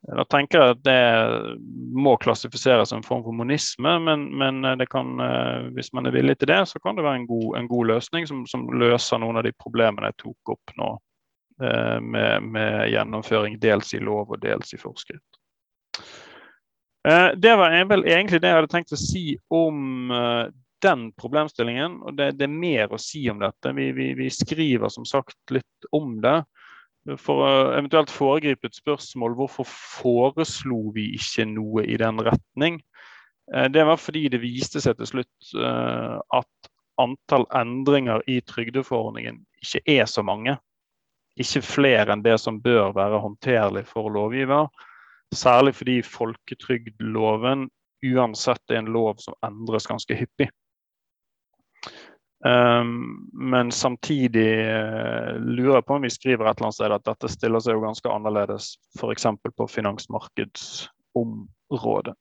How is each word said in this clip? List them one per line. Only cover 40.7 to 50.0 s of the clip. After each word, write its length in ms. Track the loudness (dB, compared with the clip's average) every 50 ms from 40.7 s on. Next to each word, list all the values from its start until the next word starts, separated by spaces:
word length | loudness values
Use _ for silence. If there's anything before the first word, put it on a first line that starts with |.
| _ _ _ _ _ _ _ _ _ _ _ _ _ -8
Ikke 240 | -6 -2 -2 -4
flere 480 | -4 -2 2 4 6 6 6 6 4 4
enn 160 | 2 2 4
det 160 | 4 4 4
som 200 | 2 -4 -6 -2
bør 280 | 0 4 4 4 4 2 0 0
være 240 | 0 2 0 0
håndterlig 640 | -2 -4 -8 _ -2 0 2 2 2 0 -2 -4 -8
for 240 | -6 -8 -6 -6 -4
lovgiver, 560 | -2 -2 -2 -2 -2 -4 -2 0 2 2 2 0 _ -18 -20 -20 -20 -20 -20 _ _ _ _ _
særlig 480 | -10 2 4 6 8 8 8 6 4 0
fordi 240 | -2 0 0 0
folketrygdloven 1700 | -2 -4 -6 -6 -6 -6 -6 -12 _ -16 -16 _ -4 -4 -4 -4 -4 -12 -12 _ -6 -4 -2 0 2 2 0 0 0 0 0 -2 -4 -10 _ _ _ _ _ _ -2 0
uansett 640 | 2 2 2 2 0 -2 -2 -2 -2 -2 _ _ -2
er 80 | -2
en 80 | -2 -2 0 0
lov 160 | 0 0 -2 -4
som 160 | -10 -18 -10 _ -8
endres 400 | -8 -8 -8 -6 -2 -2 -2 -2
ganske 320 | -4 -8 -8